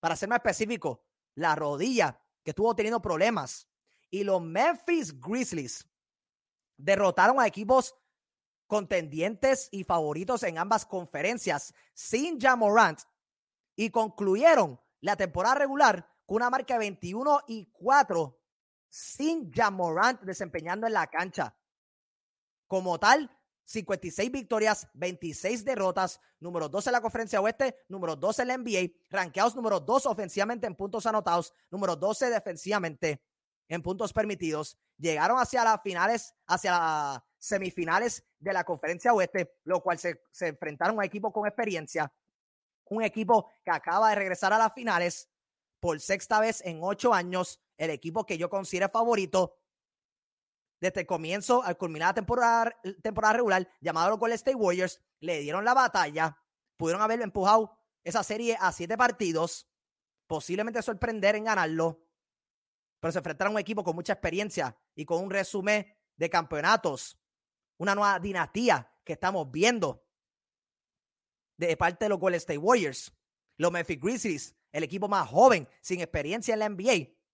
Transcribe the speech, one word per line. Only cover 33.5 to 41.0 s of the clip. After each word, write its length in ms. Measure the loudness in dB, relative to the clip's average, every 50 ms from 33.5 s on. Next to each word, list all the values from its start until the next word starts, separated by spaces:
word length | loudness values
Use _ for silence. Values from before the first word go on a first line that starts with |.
| _ _ _ _
en 120 | -8 -6
puntos 300 | -4 -6 -4 -4 -4 -2
permitidos. 680 | 0 -2 -2 -2 -2 -4 -4 -4 -2 -4 -6 -8 -12 _ _ _ _ _
Llegaron 420 | -2 -2 2 2 2 4 4 2
hacia 240 | 2 0 0 2 4
las 180 | 4 2 2
finales, 540 | 0 -6 -2 0 2 2 2 0 -4 -8 _ _ _ 0
hacia 240 | 0 0 2 2
las 500 | 2 2 2 0 0 -2 -2 -4 -6 -8 _ _ _ _
semifinales 840 | -8 -4 -4 -4 -4 -6 -6 -6 -2 2 2 2 2 0 -4 -6 _ _ _ _
de 160 | -6 -4 -2
la 100 | -2 -2
conferencia 500 | -2 -6 -4 -4 -6 -6 0 2 2 4
oeste, 440 | 4 2 0 0 -4 -4 -4 _ _ _
lo 180 | -2 -2 0
cual 160 | 0 0 -2 -2
se, 240 | -2 -6 -6 -6 _ _
se 160 | _ -6 -6 -6
enfrentaron 480 | -6 -6 -8 -10 -4 0 0 0 0
a 40 |
un 60 | 0